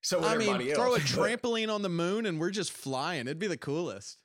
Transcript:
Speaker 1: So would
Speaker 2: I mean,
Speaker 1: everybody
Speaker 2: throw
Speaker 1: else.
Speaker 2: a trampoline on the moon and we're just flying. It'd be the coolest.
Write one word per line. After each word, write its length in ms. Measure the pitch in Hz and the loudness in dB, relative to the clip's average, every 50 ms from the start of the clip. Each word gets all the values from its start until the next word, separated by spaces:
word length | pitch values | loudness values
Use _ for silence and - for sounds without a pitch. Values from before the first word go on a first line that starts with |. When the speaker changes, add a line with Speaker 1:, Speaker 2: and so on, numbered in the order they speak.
| - | -2
Speaker 1:
So 160 | - 185 180 | 0 0 2
would 60 | 165 | 2
Speaker 2:
I 100 | 214 220 | 4 2
mean, 120 | - - 208 | 4 4 2
Speaker 1:
everybody 240 | 196 185 123 127 147 | 2 2 0 0 2
Speaker 2:
throw 200 | - 247 247 247 | 2 4 4 4
Speaker 1:
else. 40 | 226 | 4
Speaker 2:
a 20 | 147 135 123 | 2 2 2
trampoline 560 | - 196 208 233 233 - 247 233 226 220 220 214 | 2 2 2 2 0 0 0 0 0 0 0 0
on 100 | 208 202 | 0 0
the 60 | 190 | 0
moon 380 | 175 165 170 175 196 220 233 | 0 0 0 0 0 0 0
and 120 | 214 170 156 | 0 0 0
we're 100 | 160 175 | 0 -2
just 220 | 190 214 185 - - | 0 -2 -4 -4 -6
flying. 500 | - - 139 135 127 139 165 180 151 117 | -8 -6 -4 -2 -2 -2 -2 -2 -4 -4
It'd 160 | 127 151 160 | -4 -4 -2
be 80 | 196 208 | -2 -2
the 80 | 170 | -2
coolest. 600 | 127 - - 139 160 175 151 98 98 - - - - | -4 -4 -4 -2 -2 -2 -4 -6 -8 -12 -14 -16 -18